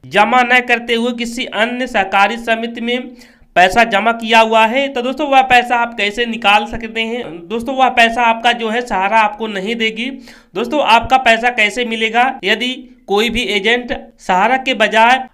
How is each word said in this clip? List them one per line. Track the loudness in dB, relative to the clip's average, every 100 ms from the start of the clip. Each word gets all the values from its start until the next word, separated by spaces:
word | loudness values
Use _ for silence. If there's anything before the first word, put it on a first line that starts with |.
जमा | -2 2 4 4
न | 4 2
करते | 2 -2 0
हुए | -2 -2
किसी | -4 -6 -6
अन्य | -6 -2 -2 -2 -4
सहकारी | -2 0 2 2 0
समिति | -4 -4 -4 -8
में | -4 -4 -6 -18 -20 _ _ 4
पैसा | 4 4 2
जमा | 2 0
किया | -2 2 4
हुआ | 6 4 2
है, | 2 -2
तो | -4
दोस्तों | -6 -4 2
वह | 2
पैसा | 4 2 2 -2
आप | -2 -2
कैसे | -4 -2 -6
निकाल | -2 2 2 2
सकते | -10 -8 -6
हैं? | -6 -6 -10 -14 -8
दोस्तों | -8 -4 0
वह | 2
पैसा | 4 2 4
आपका | 0 2 0
जो | 0 -2
है | -4
सहारा | -4 -2 2 2
आपको | 2 -2 -8
नहीं | -6 -6 -2
देगी। | -2 -2 -8 -10 -18 -20 _
दोस्तों | -6 -2 0 2
आपका | 2 4 2
पैसा | 4 2 0
कैसे | 0 -2 0 -4
मिलेगा? | -2 -2 0 0 -2
यदि | -4 -2 -2 -6 -14 -20 -4
कोई | -2 0
भी | -2 -4
एजेंट | -4 -2 -2 -4 -10 -12 _
सहारा | -2 0 2 0
के | -2 -2
बजाय | 0 4 4 2 -2